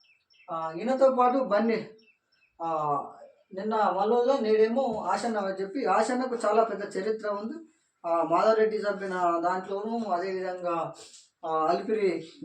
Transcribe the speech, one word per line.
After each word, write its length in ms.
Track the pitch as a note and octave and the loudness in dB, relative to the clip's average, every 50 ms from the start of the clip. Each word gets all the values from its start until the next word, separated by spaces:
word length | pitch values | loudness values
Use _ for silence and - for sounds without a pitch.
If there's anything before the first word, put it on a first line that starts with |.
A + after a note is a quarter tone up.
| _ _ _ _ _ _ _ _ _ - | _ _ _ _ _ _ _ _ _ -8
ఆ, 220 | D#3+ E3 E3 D#3+ D#3+ | -6 -6 -6 -6 -6
ఈయనతో 400 | E3+ G#3+ B3 C4 C4 C4+ C4 B3 B3 | -4 -2 0 2 4 4 4 4 4
పాటు 200 | B3 B3 C4 C4+ | 4 4 4 2
బండి, 520 | B3+ F#3 G3+ G#3 A3+ A3+ A3 F#3+ - - - - _ _ _ _ _ _ _ _ _ _ _ - | 0 2 2 2 2 2 0 -2 -4 -8 -16 -20 _ _ _ _ _ _ _ _ _ _ _ -8
ఆ, 60 | E3 E3 D#3+ D#3 D3+ D3 C#3+ - - - - - - - - _ _ - F#3 | -6 -4 -2 -2 0 0 -2 -2 -4 -8 -14 -18 -20 -20 -20 _ _ -14 -10
నిన్న 220 | F#3+ G#3 A3 A3+ | -6 -4 -2 0
మల్లోలో 600 | G#3+ G#3 F3+ F3+ F#3+ G#3 A3 A#3+ A#3+ A#3+ C4 C#4 B3 | 2 2 2 2 2 2 2 4 4 4 2 2 2
నేడేమో 680 | A3 G#3+ G#3+ G#3+ A3 A3+ A#3 C4+ C4+ A#3+ A3 G#3+ - F3+ | 2 2 4 4 4 4 2 0 0 0 -2 -4 -2 -2
ఆశన్న 280 | G3 G#3 A3+ A#3 A3 G#3 | -2 -2 -2 -2 -2 -2
అని 240 | G3 F#3+ F#3 F#3 | -2 -4 -4 -6
చెప్పి, 220 | G3 G3 - C#4 A#3 | -6 -6 -4 -2 0
ఆశన్నకు 520 | F#3+ F#3+ A3 A3 B3 B3 B3 B3+ A#3+ A#3+ A3+ A3 | 2 2 2 2 2 0 -2 -2 -2 -2 -2 0
చాలా 180 | G#3 A3 A#3 A3+ | 2 4 4 4
పెద్ద 320 | G#3+ G3+ G3 G3+ G3 - | 2 0 -6 -8 -6 -6
చరిత్ర 320 | F#3+ F#3+ A3 A3 A3 G#3 G#3 | -4 -2 -2 -4 -4 -4 -4
ఉంది. 260 | G3+ G3+ G#3+ A#3 D#4 E4 - - _ _ _ _ _ _ - | -4 -4 -6 -8 -10 -10 -14 -20 _ _ _ _ _ _ -4
ఆ, 160 | E3+ E3 E3+ | -2 0 0
మాధవరెడ్డి 540 | D#3+ D#3 E3+ F#3 G3+ A3 A3 G#3+ G#3+ A3 G#3+ | 2 2 2 4 4 4 4 4 4 2 2
చంపిన 640 | G3+ G3 G#3 G3 F#3 G3 F#3+ F#3 F3+ F3+ E3+ E3+ E3 E3 | 0 -2 -2 -4 -4 -4 -4 -2 0 0 2 2 2 0
దాంట్లోనూ, 640 | F3+ F#3 F#3+ F#3+ G3 G3 G3 G#3+ A3 A#3 A#3 A3 G3+ | 0 0 -2 -4 -6 -6 -6 -4 -4 -4 -4 -2 -2
అదేవిధంగా, 840 | F3 E3+ F#3+ F#3+ F#3+ F#3 F#3 F#3 F3+ F3+ F3 F3 E3+ D#3+ D#3 D#3 - - - - - - - _ _ _ - | -2 -2 -2 -2 -4 -4 -4 -6 -6 -4 -4 -4 -2 -2 -4 -6 -8 -14 -20 -20 -20 -20 -20 _ _ _ -6
ఆ, 200 | E3 D#3+ D#3+ D#3 D#3+ | -2 0 0 2 2
అలిపిరి 600 | F3+ G3 - - A3 G#3+ G3 F#3 E3+ D#3+ D#3+ - - - | 0 0 0 -2 0 0 2 0 0 -2 -6 -12 -14 -6